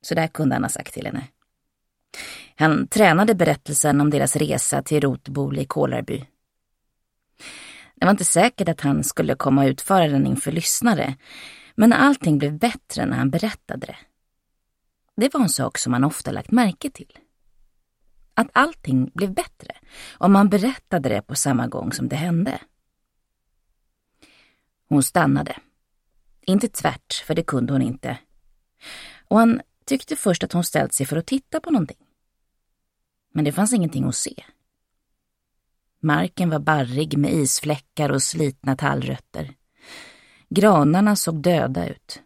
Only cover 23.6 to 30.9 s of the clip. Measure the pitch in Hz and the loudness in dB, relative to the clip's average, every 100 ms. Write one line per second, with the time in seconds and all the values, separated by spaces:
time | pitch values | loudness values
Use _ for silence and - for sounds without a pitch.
23.6 | _ _ _ _ _ _ _ _ _ _ | _ _ _ _ _ _ _ _ _ _
24.6 | _ _ _ 147 135 180 151 139 147 - | _ _ _ 2 2 2 2 2 -2 -10
25.6 | _ _ _ _ _ _ _ _ - 190 | _ _ _ _ _ _ _ _ 0 0
26.6 | 233 - 151 131 _ - - 156 165 131 | 0 -2 -4 -4 _ -10 -4 -4 -2 -2
27.6 | 120 135 120 127 - 147 _ _ _ _ | 0 0 0 -4 -10 -10 _ _ _ _
28.6 | _ _ - - - - _ 208 233 226 | _ _ -20 -20 -20 -20 _ 4 4 2
29.6 | - _ - 269 - 302 208 170 - 175 | -4 _ -4 -4 -4 -4 0 0 0 -2
30.6 | 170 156 139 | 0 -2 -2